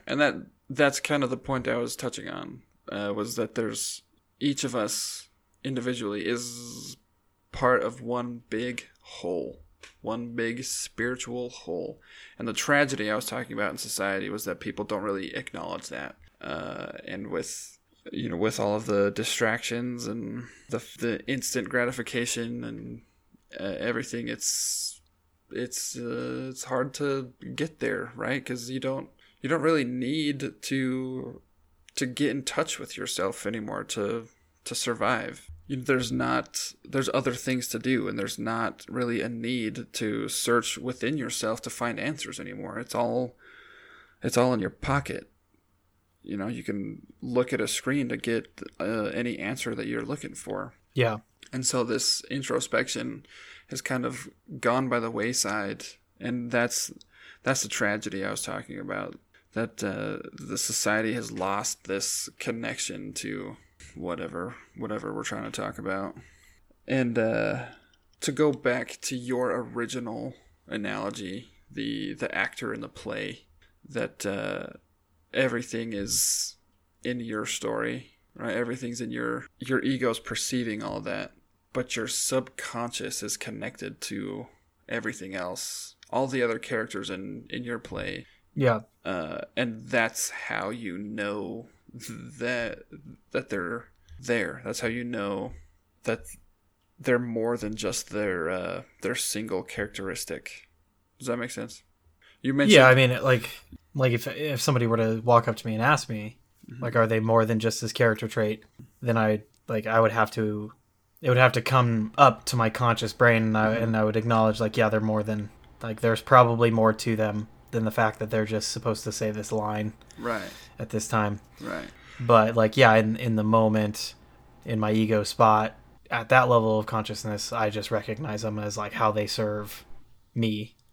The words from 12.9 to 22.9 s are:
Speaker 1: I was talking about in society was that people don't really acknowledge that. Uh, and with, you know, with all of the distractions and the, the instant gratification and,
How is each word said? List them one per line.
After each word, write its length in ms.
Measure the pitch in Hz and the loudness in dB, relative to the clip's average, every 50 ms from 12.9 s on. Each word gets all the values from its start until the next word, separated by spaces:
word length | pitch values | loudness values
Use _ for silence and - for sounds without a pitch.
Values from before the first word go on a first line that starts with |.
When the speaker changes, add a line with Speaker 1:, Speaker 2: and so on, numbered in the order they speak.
| 135 - 107 107 | 0 -2 -2 0
Speaker 1:
I 60 | 107 | 0
was 100 | 107 - | -2 -2
talking 280 | - 113 123 123 - 110 | -4 -6 -6 -6 -6 -4
about 180 | 107 104 90 | -2 -2 -2
in 60 | - | -2
society 520 | - - 117 - - 95 98 98 98 95 101 | -4 -6 -6 -4 -2 -2 -2 -2 -2 -4 -4
was 140 | 104 107 - | -6 -6 -6
that 140 | 98 87 - | -6 -6 -6
people 240 | - 110 - - 104 | -8 -8 -6 -6 -4
don't 200 | - 107 98 98 | -4 -4 -4 -2
really 300 | 107 98 95 92 71 - | -2 -4 -4 -4 -6 -8
acknowledge 520 | - 131 - - - 80 85 87 - - | -8 -8 -8 -10 -10 -8 -8 -8 -8 -10
that. 300 | - - 62 69 - - - - - _ - | -10 -10 -10 -10 -10 -12 -16 -20 -20 _ -12
Uh, 460 | - - 69 85 - - - - 50 - - - - | -10 -8 -6 -6 -6 -8 -8 -8 -10 -10 -12 -12 -12
and 200 | - - 98 - | -10 -10 -10 -8
with, 520 | - - - - - - - - - - _ _ _ _ _ - - | -6 -6 -6 -6 -6 -8 -12 -12 -16 -18 _ _ _ _ _ -16 -10
you 160 | - - - - | -8 -6 -6 -4
know, 60 | 85 | -2
with 240 | 85 101 110 110 - | 0 0 0 0 0
all 160 | 107 104 104 | 0 0 0
of 120 | 107 - | 0 0
the 220 | - 104 101 101 101 | 2 4 4 4 4
distractions 920 | 98 - 113 - - - 120 110 113 120 - - 117 120 123 123 123 120 117 | 2 0 -2 -2 0 0 2 2 0 0 -2 -4 -4 -4 -4 -4 -6 -6 -6
and 380 | 110 107 117 113 113 110 123 120 - - - - - | -6 -6 -6 -6 -6 -8 -8 -10 -14 -18 -20 -10 -6
the, 140 | 123 107 - - - - | -6 -6 -6 -8 -10 -4
the 260 | 123 117 107 - - | -4 -2 -2 -2 -4
instant 420 | - 139 131 - - - 127 104 - | -4 -4 -4 -4 -4 -2 -4 -2 0
gratification 920 | 127 123 120 123 123 123 117 - - 123 120 120 - 120 117 117 120 120 120 | 0 0 0 0 -2 -4 -6 -4 -4 -2 -2 -2 -2 -4 -4 -4 -6 -6 -8
and, 360 | 117 113 113 113 117 | -8 -10 -10 -10 -12